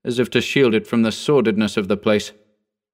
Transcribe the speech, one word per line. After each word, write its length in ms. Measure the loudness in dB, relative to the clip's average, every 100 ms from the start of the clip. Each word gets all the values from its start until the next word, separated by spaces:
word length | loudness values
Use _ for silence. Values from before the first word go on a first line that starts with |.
as 140 | -6 -2
if 120 | 0
to 100 | 0
shield 340 | 0 2 2
it 120 | 2 0
from 160 | 0
the 100 | 0
sordidness 640 | -2 0 2 2 0 -2 -2
of 120 | -2
the 80 | -2
place. 360 | 0 0 -2 -14 _ _ _ _ _